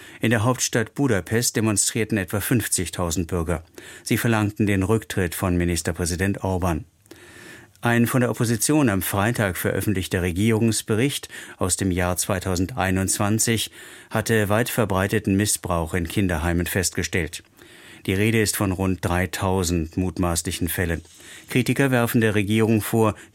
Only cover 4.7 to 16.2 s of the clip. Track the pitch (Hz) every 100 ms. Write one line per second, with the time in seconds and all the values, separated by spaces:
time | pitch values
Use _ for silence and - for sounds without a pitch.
4.7 | 101 92 113 - - 90 - 95 87 87
5.7 | 85 - 82 87 85 95 98 95 92 87
6.7 | 78 - _ _ - - - - - -
7.7 | _ 120 120 117 131 120 117 113 113 -
8.7 | 151 135 98 - 101 101 120 104 90 104
9.7 | - 95 95 90 98 90 87 110 110 113
10.7 | 107 - 107 139 139 - - - - 95
11.7 | - 95 90 90 90 - 95 95 90 92
12.7 | - 92 95 95 - 104 110 - 113 -
13.7 | - - - - 113 107 113 101 104 120
14.7 | - 104 95 98 113 - 98 107 - -
15.7 | 87 82 92 85 -